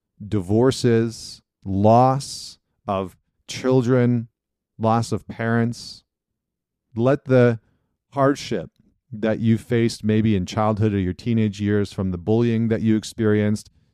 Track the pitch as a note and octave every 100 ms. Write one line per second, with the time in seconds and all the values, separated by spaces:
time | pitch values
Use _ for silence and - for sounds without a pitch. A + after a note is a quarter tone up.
0 | _ - G#2 G#2 F2 A2 C3 - B2 A2+
1 | A2+ A2 - - _ _ F#2+ F#2+ G#2+ A#2
2 | C3 C3+ - - - - _ _ - G2
3 | F#2 - _ _ - - C3 C3 A#2 B2+
4 | B2 A#2+ A#2 _ _ _ _ - A2 A2+
5 | A2+ G#2+ - G2 A2+ A#2 A#2 A#2 - -
6 | _ _ _ _ _ _ _ _ _ A2
7 | B2 C#3+ - B2+ A#2+ A2+ _ _ _ _
8 | _ C#3+ C#3 C#3+ - G2+ D#2 _ _ _
9 | _ A2+ A2 A2 A2+ A2 - A#2+ A#2 -
10 | G#2+ A2 A2 G2+ F2+ A2+ G#2+ G#2 A2 G2+
11 | F2+ F2+ B2 A2+ G#2+ G2 G#2 G#2 G2+ -
12 | F#2+ F2 F2 A2+ A#2+ A2+ A2+ A2 A2 G#2+
13 | - - G#2+ G#2+ G#2 G#2+ - _ _